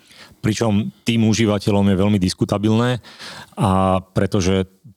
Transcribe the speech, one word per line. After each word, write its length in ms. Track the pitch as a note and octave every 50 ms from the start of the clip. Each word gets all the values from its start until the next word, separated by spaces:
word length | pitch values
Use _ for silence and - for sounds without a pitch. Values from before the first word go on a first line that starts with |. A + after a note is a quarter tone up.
| _ _ - - - - - _
Pričom 560 | - G#2+ G#2 - A#2 A2+ G#2 G2+ A2+ F#3+ - _
tým 240 | _ - A#2 A2+ A2
užívateľom 640 | A2 G#2+ G2+ A2+ G#2 G#2 G2+ - A2+ G2+ G2+ G2 G2+
je 60 | G2 F2 G2+
veľmi 120 | G2+ G#2+ G2+
diskutabilné, 800 | F2+ F#2 - - A2+ - G#2 G2+ G2+ A2 A2 A2+ A#2+ B2 B2 A2 - - - - - - - - - - - -
a 400 | D#3 G2 F#2+ F#2+ F#2+ F#2+ F#2 F#2
pretože 720 | F2+ - _ G#2+ G2+ F#2+ - G#2 E2+ F#2 G2 F#2+ F#2 - _ _ _ B2 -